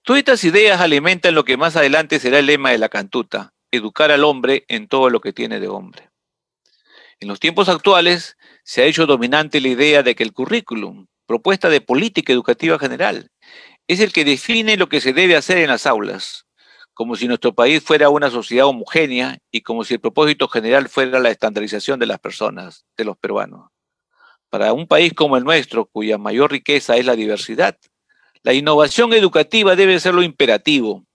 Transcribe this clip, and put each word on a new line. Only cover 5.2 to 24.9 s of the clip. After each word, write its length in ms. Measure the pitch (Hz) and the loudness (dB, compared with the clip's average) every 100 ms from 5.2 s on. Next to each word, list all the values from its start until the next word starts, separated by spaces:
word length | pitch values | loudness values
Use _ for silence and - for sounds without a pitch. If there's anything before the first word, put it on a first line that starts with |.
| 104 | -4
tiene 260 | 98 117 110 | -8 -8 -8
de 80 | 98 | -8
hombre. 420 | 98 92 - _ _ _ _ _ _ _ _ _ - - _ | -10 -14 -20 _ _ _ _ _ _ _ _ _ -20 -20 _
En 80 | - | -14
los 140 | 101 | -4
tiempos 260 | 160 170 190 | -2 0 0
actuales 680 | 170 196 185 175 175 - _ _ _ | 2 4 4 4 0 -6 _ _ _
se 180 | - - | -8 2
ha 40 | |
hecho 200 | 139 151 | 2 2
dominante 540 | 156 131 120 147 156 151 | 2 2 2 0 0 -2
la 80 | 131 | -2
idea 360 | 123 147 147 | 0 4 4
de 120 | 123 | 2
que 80 | 113 | -2
el 80 | 113 | -6
currículum, 760 | - 127 233 - 113 95 101 92 _ | -6 -4 -4 -4 -10 -10 -14 _ _
propuesta 420 | - 113 175 196 151 | -6 -4 -2 0 2
de 140 | 147 | 0
política 500 | - 127 220 170 - | 0 -2 0 -4 0
educativa 480 | 123 - 120 160 160 | 0 0 -2 0 -2
general, 500 | 139 127 202 123 - _ _ - - _ - | -4 -4 -4 -6 -14 _ _ -20 -20 _ -6
es 120 | 180 | 0
el 140 | 214 | 0
que 100 | - | 0
define 540 | 147 135 - 226 220 208 | 0 -2 -2 -2 0 0
lo 100 | 175 | 0
que 140 | 147 | 0
se 100 | 131 | 0
debe 240 | 135 185 | 0 2
hacer 220 | 160 - 185 | 2 2 0
en 100 | 151 | 0
las 180 | 120 | 0
aulas, 600 | 143 113 101 95 - - _ _ _ _ _ | 0 -2 -4 -10 -14 -18 _ _ _ _ _
como 220 | - 117 | -10 -8
si 120 | 117 120 | -6 -4
nuestro 280 | 120 120 | -2 0
país 260 | 113 120 156 | 2 2 2
fuera 280 | - 151 147 | 2 4 4
una 200 | 147 143 | 4 0
sociedad 380 | 120 107 120 139 | -4 -2 2 2
homogénea 720 | 123 101 165 151 123 131 127 _ | 0 -4 -2 -2 -2 -6 -10 _
y 120 | 117 | -10
como 240 | - 117 | -6 -8
si 80 | 104 | -4
el 80 | 117 | -4
propósito 480 | 117 147 151 143 131 | -2 0 0 0 -2
general 400 | 120 110 135 131 | -2 0 0 0
fuera 300 | - 131 127 | -2 0 2
la 120 | 123 | 0
estandarización 680 | 110 110 104 104 104 - 135 | 0 -4 -4 -8 -8 -6 -4
de 60 | |
las 140 | 110 98 | -4 -6
personas, 680 | - - 110 98 92 _ _ - | -10 -8 -8 -8 -20 _ _ -10
de 80 | |
los 120 | 107 92 | -10 -8
peruanos. 520 | 104 104 101 95 _ _ _ _ _ _ _ _ _ | -6 -6 -8 -14 _ _ _ _ _ _ _ _ _
Para 240 | 107 107 | -4 -2
un 140 | 123 | -2
país 260 | 165 | 0